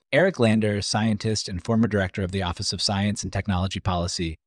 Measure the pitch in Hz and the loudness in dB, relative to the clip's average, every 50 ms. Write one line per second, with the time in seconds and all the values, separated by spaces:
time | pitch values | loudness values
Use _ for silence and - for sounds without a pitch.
0 | _ _ - 139 170 196 180 - 120 110 107 110 107 107 104 101 104 - - 113 | _ _ 2 2 2 2 2 2 2 4 4 4 2 2 0 -2 -2 0 0 0
1 | 107 113 110 104 - 110 110 - - - 98 90 - - 113 110 117 110 107 101 | 2 2 0 0 -2 -2 -2 -2 -4 -6 -8 -8 -2 0 2 2 2 2 2 0
2 | 95 90 - - 98 85 98 98 92 87 87 - 98 - - 92 - - 104 98 | 0 0 -2 -4 -4 -2 -2 -2 -2 -2 -4 -4 -4 -6 -4 -2 -2 0 0 2
3 | 101 104 104 - - 92 - 101 98 - 98 90 92 98 - 98 - 98 90 87 | 2 0 0 -2 -6 -4 -4 -4 -2 0 0 2 2 0 -2 -2 -2 0 0 0
4 | 85 87 - - 90 82 78 - _ | -2 -2 -2 -4 -4 -4 -6 -8 _